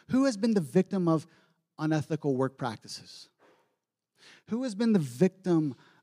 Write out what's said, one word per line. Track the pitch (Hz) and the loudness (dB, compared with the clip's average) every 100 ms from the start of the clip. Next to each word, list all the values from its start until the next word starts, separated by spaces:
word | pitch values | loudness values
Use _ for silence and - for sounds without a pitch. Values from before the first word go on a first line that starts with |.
| - | -2
Who | 254 269 | 0 2
has | 208 | 0
been | 233 208 | 0 0
the | |
victim | 147 185 180 196 170 | 2 0 0 0 0
of | 160 - _ _ _ _ - | 0 -2 _ _ _ _ -8
unethical | 156 156 147 151 151 131 | -2 -2 -2 -4 -2 -2
work | 131 - | -2 -4
practices? | 131 110 - - - - - _ _ _ _ _ _ _ _ _ - - - | -8 -8 -12 -18 -18 -20 -20 _ _ _ _ _ _ _ _ _ -20 -20 -10
Who | 214 | -6
has | 262 | -6
been | 196 233 | -2 2
the | 208 | 2
victim | 143 120 185 - - 165 156 127 _ _ | 2 0 0 0 0 0 0 -4 _ _